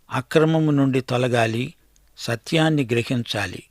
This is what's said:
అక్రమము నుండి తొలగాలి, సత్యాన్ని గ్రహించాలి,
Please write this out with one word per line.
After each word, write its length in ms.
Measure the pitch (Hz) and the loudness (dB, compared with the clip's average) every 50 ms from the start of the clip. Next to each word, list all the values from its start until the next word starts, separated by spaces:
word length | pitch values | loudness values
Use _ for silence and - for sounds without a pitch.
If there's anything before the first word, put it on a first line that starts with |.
| _ - | _ -8
అక్రమము 600 | 120 131 127 - - 160 156 160 160 160 156 151 | -8 -6 -6 0 2 2 4 4 2 2 2 2
నుండి 300 | 147 139 139 135 127 135 | 4 2 2 2 2 0
తొలగాలి, 720 | 123 - 123 123 127 127 120 120 117 113 110 117 127 151 - _ _ _ _ _ _ _ _ - | -2 0 -2 0 0 0 2 2 2 0 0 -2 -4 -6 -8 _ _ _ _ _ _ _ _ -12
సత్యాన్ని 720 | - - 117 110 - - 165 160 160 160 156 147 135 110 | -6 -6 -6 -6 -6 -2 0 2 2 2 2 0 0 0
గ్రహించాలి, 720 | 120 117 113 - 135 120 113 - - 104 98 92 92 - - _ | 0 -2 0 -2 -2 -4 -4 -4 -4 -4 -4 -6 -8 -12 -16 _